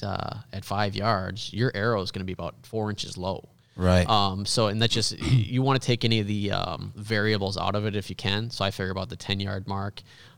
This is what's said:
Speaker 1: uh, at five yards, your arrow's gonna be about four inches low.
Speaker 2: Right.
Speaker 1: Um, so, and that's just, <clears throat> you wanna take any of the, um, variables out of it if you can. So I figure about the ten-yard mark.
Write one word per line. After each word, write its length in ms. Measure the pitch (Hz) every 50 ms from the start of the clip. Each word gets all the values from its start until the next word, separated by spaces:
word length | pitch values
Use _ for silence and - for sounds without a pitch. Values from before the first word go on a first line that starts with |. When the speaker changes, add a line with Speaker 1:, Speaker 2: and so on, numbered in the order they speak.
| -
Speaker 1:
uh, 320 | 101 95 - - - - 107 - - -
at 120 | 95 98
five 320 | - 101 98 107 101 95
yards, 560 | 101 98 113 110 95 95 92 92 107 - - -
your 180 | 101 120 131 -
arrow's 360 | 101 101 117 117 101 92 -
gonna 140 | - 98 95
be 80 | 92 92
about 240 | - 87 87 - - -
four 260 | - - 110 107 107
inches 260 | 104 98 - 92 -
low. 320 | 92 90 95 95 - - - _ _ _ _ _
Speaker 2:
Right. 300 | - 90 92 90 90 87 -
Speaker 1:
Um, 340 | 113 104 101 98 95 95 101
so, 220 | 98 - - 113
and 160 | 104 101 110 113
that's 100 | 113 -
just, 240 | 117 107 - - -
<clears throat> 40 | -
you 400 | 110 127 131 107 - 123 127 131
wanna 160 | 135 135 131
take 260 | - - 123 113 -
any 140 | 117 113 113
of 80 | 104
the, 240 | 101 104 104 101 98
um, 420 | 101 95 90 - 87 - 95 98 98
variables 600 | 101 104 104 110 104 101 110 107 104 98 95 98
out 200 | 98 80 98 98
of 100 | 104 104
it 80 | 110 98
if 160 | 104 95 -
you 60 | 98
can. 340 | - - 98 98 104 110 120
So 140 | - - 98
I 80 | 98 95
figure 180 | - 98 92
about 180 | 92 95 95 -
the 60 | -
ten-yard 520 | - - - 98 98 98 98 98 95 98 98
mark. 340 | 98 98 98 101 - - - - - - - - -